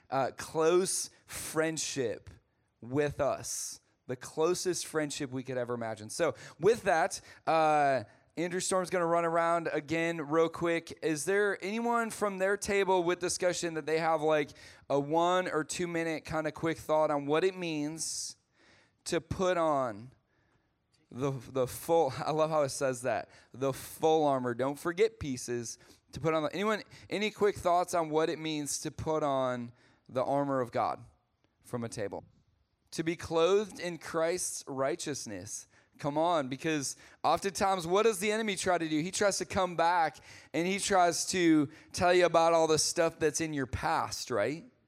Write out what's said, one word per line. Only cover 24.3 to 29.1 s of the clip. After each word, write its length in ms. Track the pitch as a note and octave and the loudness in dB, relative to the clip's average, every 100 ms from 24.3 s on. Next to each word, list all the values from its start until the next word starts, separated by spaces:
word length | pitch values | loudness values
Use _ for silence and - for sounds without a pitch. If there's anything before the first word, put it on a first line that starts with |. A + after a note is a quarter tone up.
| C3+ B2 | 2 0
Don't 240 | A#2 C3+ C#3+ | -2 -2 -2
forget 400 | F3 E3+ A3 - | -6 0 0 0
pieces 580 | D#3 B2+ - A#2+ A2+ - - - _ | -6 -6 -6 -6 -6 -12 -20 -20 _
to 80 | - | -6
put 120 | D#3+ | -2
on. 120 | D#3+ | 0
The, 100 | D3+ | -2
anyone, 300 | E3+ G#3+ G#3 - - - | -2 -2 -2 -6 -20 -8
any 200 | F#3+ G#3 | -4 -4
quick 260 | - G3+ - | 0 0 2
thoughts 360 | F3+ F3 F3 | 2 2 2
on 160 | F3 D#3 | -2 0
what 220 | D#3 D#3+ | 0 0
it 80 | D#3+ | -2
means 400 | D#3 D3+ C#3+ - | -4 -4 -4 -6
to 120 | D#3 | -8
put 320 | - D#3+ | -8 -4